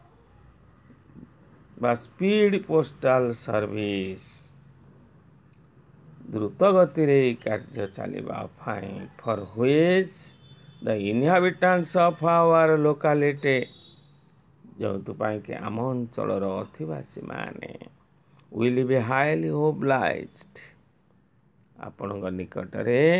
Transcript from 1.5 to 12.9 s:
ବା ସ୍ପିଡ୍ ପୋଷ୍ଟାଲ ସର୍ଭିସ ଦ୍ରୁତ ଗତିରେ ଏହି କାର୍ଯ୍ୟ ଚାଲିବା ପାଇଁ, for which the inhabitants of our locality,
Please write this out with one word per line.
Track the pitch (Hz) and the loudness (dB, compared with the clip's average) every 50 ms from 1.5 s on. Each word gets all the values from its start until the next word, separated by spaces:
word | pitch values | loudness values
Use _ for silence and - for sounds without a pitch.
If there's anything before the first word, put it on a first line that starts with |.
| - - - - - - | -20 -20 -20 -18 -8 -2
ବା | 117 120 120 117 - | 0 0 0 0 -4
ସ୍ପିଡ୍ | - - - 180 196 208 214 208 202 196 190 - | -14 -6 -2 0 2 4 4 4 4 2 0 -2
ପୋଷ୍ଟାଲ | - 160 156 147 - - - - 131 131 127 127 120 117 - | 0 0 0 0 0 -6 -2 2 2 4 4 2 0 -4 -6
ସର୍ଭିସ | - - 110 107 104 101 101 107 104 104 101 98 95 95 92 92 - - - - - - - - - - - - - - - - - _ _ - _ _ _ _ _ _ _ - - _ _ - - _ - - - - - - - - - | -6 -4 -2 -2 -2 -2 -4 -4 -4 -2 -2 -2 -4 -6 -8 -12 -16 -20 -20 -20 -20 -20 -20 -20 -20 -20 -20 -20 -20 -20 -20 -20 -20 _ _ -20 _ _ _ _ _ _ _ -20 -20 _ _ -20 -20 _ -20 -20 -20 -20 -20 -20 -14 -10 -6
ଦ୍ରୁତ | 107 107 101 - - 185 202 190 | -6 -6 -4 0 2 4 6 6
ଗତିରେ | 185 180 - - 160 156 143 139 139 | 6 4 4 2 0 2 4 4 4
ଏହି | 131 123 117 - - | 4 2 0 -2 -4
କାର୍ଯ୍ୟ | 110 107 104 - - - 110 101 98 98 | -6 -6 -6 -8 -10 -10 -8 -8 -8 -8
ଚାଲିବା | - 104 98 98 98 - - - - 104 - - - | -10 -10 -8 -8 -8 -10 -8 -10 -10 -10 -12 -14 -12
ପାଇଁ, | - - 107 98 98 98 98 98 92 - - - | -10 -8 -8 -8 -8 -10 -12 -12 -14 -16 -16 -10
for | - 117 110 98 98 - - | -4 -4 -4 -4 -6 -8 -2
which | 113 120 131 147 156 165 175 185 190 185 185 - - - - - _ - - - - - - - - - | 0 2 4 4 4 4 4 4 2 0 -2 -8 -18 -20 -20 -20 _ -20 -20 -20 -20 -20 -20 -18 -10 -4
the | 117 110 104 98 104 | -4 -2 -2 0 0
inhabitants | 110 120 139 165 185 180 180 185 180 - 180 185 185 180 165 - - | 0 2 2 4 4 4 4 2 0 2 2 2 2 2 0 0 2
of | 180 170 175 160 - 151 | 4 4 4 2 0 0
our | 170 170 170 165 165 165 160 160 156 156 | 2 4 4 6 6 6 6 6 6 4
locality, | 151 151 151 | 4 4 2